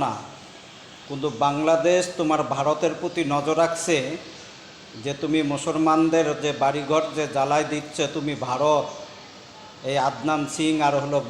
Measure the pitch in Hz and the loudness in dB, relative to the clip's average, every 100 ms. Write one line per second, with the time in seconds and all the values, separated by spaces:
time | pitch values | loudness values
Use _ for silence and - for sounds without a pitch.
0 | 131 107 101 - - - - - - - | -2 -4 -10 -18 -20 -20 -20 -20 -20 -20
1 | - 139 147 113 143 143 156 165 170 180 | -12 -4 -4 0 0 2 4 4 4 4
2 | 180 175 156 151 147 139 139 156 165 156 | 2 -2 2 2 0 0 0 2 0 -2
3 | 175 175 147 143 147 156 165 165 - 156 | -4 -2 0 0 2 2 2 0 0 0
4 | 127 165 - - - - - - - 117 | 0 -8 -12 -18 -18 -20 -20 -20 -18 -10
5 | 127 139 151 156 143 139 170 156 160 156 | -8 -4 0 0 0 -2 -2 2 4 4
6 | 165 165 151 143 147 139 139 147 135 156 | 4 4 2 0 -2 2 2 2 0 0
7 | 156 139 147 139 135 151 147 151 - - | 0 -2 -2 0 2 2 0 -4 -6 -4
8 | 143 160 147 127 127 127 147 151 139 - | -4 -2 -4 -4 -4 0 4 2 0 -8
9 | - - - - - - - - 131 139 | -16 -18 -20 -20 -20 -20 -20 -10 -2 0
10 | 131 117 147 156 143 - 160 156 147 143 | 0 0 -2 -2 -2 -2 0 2 2 2
11 | 139 143 | 0 -2